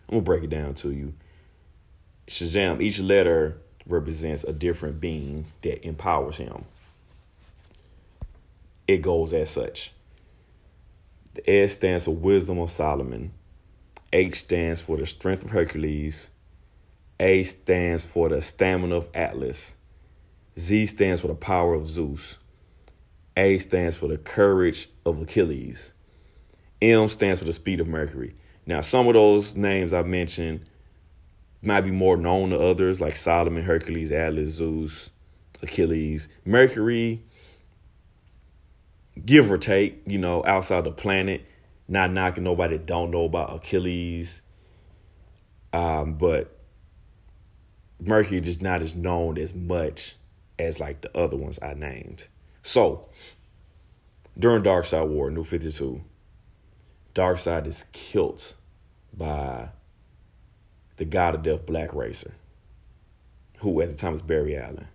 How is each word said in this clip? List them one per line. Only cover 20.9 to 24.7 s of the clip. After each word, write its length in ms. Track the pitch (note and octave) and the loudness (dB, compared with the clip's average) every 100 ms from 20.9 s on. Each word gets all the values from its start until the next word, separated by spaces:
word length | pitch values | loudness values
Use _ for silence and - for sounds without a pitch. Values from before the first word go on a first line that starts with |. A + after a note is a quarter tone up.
| - G2 F2 | 2 2 2
for 60 | F2 | -2
the 60 | |
Power 380 | D#2 - F#2 F2 | -4 -2 2 2
of 160 | E2 D#2 | 0 -2
Zeus. 480 | D#2+ D2+ D2 - - _ _ _ _ - _ _ _ _ - | -6 -6 -6 -12 -20 _ _ _ _ -20 _ _ _ _ 2
A 220 | G2 F#2+ | 4 4
stands 380 | - F2+ E2+ E2 | 2 0 0 -2
for 120 | D2+ | -4
the 100 | D2+ | -4
Courage 720 | - - G2+ F#2+ F2+ | -4 4 6 6 4